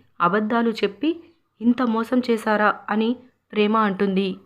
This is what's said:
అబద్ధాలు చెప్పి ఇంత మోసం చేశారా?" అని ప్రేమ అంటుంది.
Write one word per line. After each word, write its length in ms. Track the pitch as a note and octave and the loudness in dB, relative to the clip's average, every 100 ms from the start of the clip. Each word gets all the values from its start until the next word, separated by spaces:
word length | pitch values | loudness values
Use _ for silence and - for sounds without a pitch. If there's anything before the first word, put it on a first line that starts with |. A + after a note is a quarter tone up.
| _ - | _ -2
అబద్ధాలు 480 | F3 G3+ G#3+ A#3 A#3 | 0 2 0 0 0
చెప్పి 400 | A3 G3 - D4+ E4 - _ _ - | 0 -4 -2 -4 -4 -8 _ _ -2
ఇంత 200 | A3+ A#3+ | 0 2
మోసం 400 | B3 A3 A3+ B3+ B3 | 0 -2 0 -2 0
చేశారా?" 500 | A3 A3 G#3 G#3 - - | -2 0 2 2 0 -4
అని 260 | G#3 A3+ B3 - _ _ | -2 0 -2 -10 _ _
ప్రేమ 260 | G#3+ G#3 A3 | 0 2 2
అంటుంది. 520 | G#3+ F#3+ G3 F#3+ F#3+ F#3+ | 0 0 0 0 -2 -6